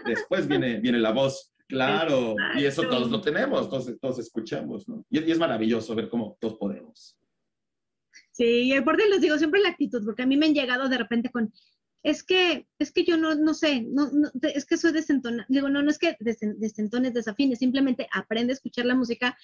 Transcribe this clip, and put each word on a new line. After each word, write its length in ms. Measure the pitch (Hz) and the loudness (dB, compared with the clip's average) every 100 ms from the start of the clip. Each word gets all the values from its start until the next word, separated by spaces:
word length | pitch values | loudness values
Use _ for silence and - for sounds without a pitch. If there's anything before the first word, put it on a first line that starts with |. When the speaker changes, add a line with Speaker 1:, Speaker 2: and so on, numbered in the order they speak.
| - | -4
Speaker 1:
después 400 | 110 107 - 143 | -6 -2 -2 0
viene, 320 | 139 131 110 | 0 0 -2
viene 200 | 120 120 | 0 2
la 120 | 110 | 2
voz. 420 | 110 135 135 - _ - | 2 0 -2 -12 _ -8
Claro, 680 | 131 127 151 160 135 117 107 - 120 | -2 0 0 0 0 0 -2 -2 0
y 60 | 143 | 0
eso 160 | 135 | 0
Speaker 2:
Exacto. 80 | - | -2
Speaker 1:
todos 220 | 123 117 | 0 0
lo 100 | 113 | -2
tenemos, 480 | 151 165 269 175 117 | -2 -2 0 -2 -2
todos, 280 | 135 120 - | -4 -6 -8
todos 180 | 131 120 | -6 -6
escuchamos, 720 | 113 - - 147 - 110 - | -8 -10 -8 -8 -8 -10 -12
¿no? 160 | 113 - | -14 -4
Y, 100 | 147 | -2
y 80 | 160 | 0
es 80 | 165 | 0
maravilloso 560 | 165 113 113 113 - 113 | 0 0 0 0 -2 -6
ver 140 | 107 | -4
cómo 260 | 117 104 - | -4 -6 -6
todos 140 | 113 - | -8 -6
podemos. 600 | 101 98 - - - _ _ _ _ _ _ _ _ _ _ - _ | -6 -8 -14 -20 -20 _ _ _ _ _ _ _ _ _ _ -20 _
Speaker 2:
Sí, 320 | - 233 240 | 0 2 4
y 100 | 247 | 4
aparte 340 | 269 262 320 427 | 2 2 4 4
les 120 | 392 | 4
digo 160 | 302 302 | 4 2
siempre 240 | 311 294 | 2 2
la 80 | 415 | 2
actitud, 340 | 339 262 240 208 | 0 -4 -4 -4
porque 180 | 214 | -2
a 20 | 254 | 0
mí 120 | 277 | 4
me 80 | 311 | 4
han 60 | |
llegado 360 | 302 254 254 269 | 2 0 -2 0
de 80 | 247 | -2
repente 320 | 220 233 240 | 0 -2 -2
con, 240 | 240 220 - _ _ _ _ | -2 -4 -6 _ _ _ _
"Es 200 | - 302 | -4 -2
que, 440 | - 370 359 277 - - | 0 2 2 0 -6 -6
es 120 | 294 | -2
que 120 | - | 0
yo 140 | 349 330 | 2 2
no, 180 | 320 302 | 2 2
no 180 | 311 | 2
sé, 280 | 311 311 269 | 2 0 0
no, 260 | 226 262 285 | 0 0 2
no, 200 | 294 294 | 2 0
te-, 260 | 247 302 294 | 0 -2 -2
es 80 | - | -2
que 120 | 330 | 0
soy 140 | 330 | 2
desentona-". 540 | 311 311 277 240 233 - | 2 2 0 0 -4 0
Digo, 200 | 269 277 | 0 2
"No, 120 | 277 | 2
no 80 | 294 | 2
es 80 | 294 | 2
que 180 | 339 320 | 0 -2
desen-, 360 | 220 220 214 202 | -4 -4 -4 -4
desentones, 560 | 214 214 214 240 254 | -6 -4 -4 -2 -2
desafines, 460 | 233 220 208 277 240 | -2 -2 0 0 2
simplemente 480 | 254 262 269 247 247 | 0 2 2 0 -4
aprende 380 | 196 - 220 240 | -6 -2 -2 -2
a 20 | 262 | -4
escuchar 300 | - - 247 | -6 -4 0
la 100 | 254 | 2
música 420 | 240 233 247 - | 0 -2 -4 -4